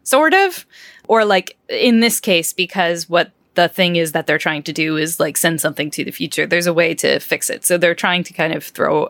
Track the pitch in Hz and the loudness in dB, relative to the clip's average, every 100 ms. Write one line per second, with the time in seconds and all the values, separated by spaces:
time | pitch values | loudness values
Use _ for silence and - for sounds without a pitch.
0 | - 262 311 381 392 - - - - - | 0 2 4 4 2 -2 -14 -20 -20 -14
1 | - 220 214 190 - - - 113 247 226 | 0 2 4 2 0 -10 -10 0 2 4
2 | 233 - - 170 160 - 180 196 170 170 | 4 0 0 0 0 -4 -4 0 -2 -2
3 | 165 170 160 _ _ - 170 - 180 175 | 0 0 0 _ _ 0 0 2 0 2
4 | 160 165 156 147 165 151 156 156 156 156 | 0 -2 -2 -2 -2 -4 -6 -4 -2 -2
5 | 156 - 156 143 170 160 156 147 147 151 | -2 -2 -2 0 0 0 -2 -4 -6 -6
6 | 139 - 156 - 165 170 175 165 170 160 | -8 -8 -6 -4 -2 0 0 0 0 0
7 | 143 139 - 147 - - - 175 175 170 | 0 -2 -2 -6 -6 -6 -2 2 2 0
8 | 202 180 170 - 160 156 - - 147 151 | 0 -2 -2 -4 -4 -4 -8 -4 0 0
9 | 147 | 0